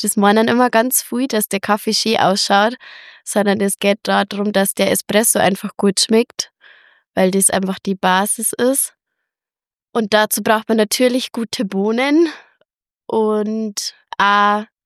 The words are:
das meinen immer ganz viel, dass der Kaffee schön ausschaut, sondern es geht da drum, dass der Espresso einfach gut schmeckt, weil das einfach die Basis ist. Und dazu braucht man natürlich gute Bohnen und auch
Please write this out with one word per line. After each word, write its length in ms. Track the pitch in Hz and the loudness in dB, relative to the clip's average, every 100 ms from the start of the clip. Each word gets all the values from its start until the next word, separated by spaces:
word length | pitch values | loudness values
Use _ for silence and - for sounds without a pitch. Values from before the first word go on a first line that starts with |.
das 140 | 208 - | -4 2
meinen 300 | 202 214 226 | 4 4 4
immer 240 | 240 247 | 2 2
ganz 320 | 226 247 - | 2 0 -2
viel, 240 | - 240 269 | -4 -4 -2
dass 200 | 226 - | -2 -2
der 100 | 202 | -4
Kaffee 340 | - 214 - | -2 -2 -2
schön 240 | 214 220 220 | -2 0 2
ausschaut, 560 | 151 196 - 202 214 247 - - - - | 2 0 0 2 2 -2 -14 -20 -20 -20
sondern 380 | - 214 202 196 | -6 -2 0 0
es 160 | 196 - | 0 0
geht 220 | 202 202 | -2 0
da 240 | - 196 202 | 0 0 0
drum, 260 | 202 208 | -2 -2
dass 220 | 202 196 | 0 0
der 160 | - 196 | 0 0
Espresso 480 | 190 - 202 233 - | 0 0 0 2 2
einfach 400 | 180 190 202 - | 2 0 -6 -2
gut 220 | 202 190 | -2 0
schmeckt, 520 | - 220 233 - - _ - - _ _ _ | 2 2 0 -4 -12 _ -20 -20 _ _ _
weil 160 | - 185 | -2 0
das 220 | 196 190 | 0 0
einfach 260 | 190 190 196 | -2 -4 -6
die 160 | - | -6
Basis 580 | 190 185 185 208 - 220 | -4 0 0 0 -4 -8
ist. 420 | - 240 277 - - _ _ _ _ _ _ _ _ _ | -2 0 0 -4 -10 _ _ _ _ _ _ _ _ _
Und 240 | 240 214 214 | -6 0 2
dazu 260 | 214 - | 2 0
braucht 280 | 208 220 - | 0 0 0
man 80 | 226 | 0
natürlich 540 | 214 - 254 247 - | 0 2 2 0 -4
gute 340 | - 226 - 196 | -8 -8 -6 -4
Bohnen 640 | 190 208 233 277 294 330 - - _ _ _ _ _ - | -2 -2 0 2 2 2 -2 -20 _ _ _ _ _ -6
und 880 | 226 214 214 214 220 220 202 - - _ - | -2 0 0 -2 -4 -6 -8 -10 -12 _ -2
auch 460 | 196 202 202 208 220 _ | 2 4 2 0 -4 _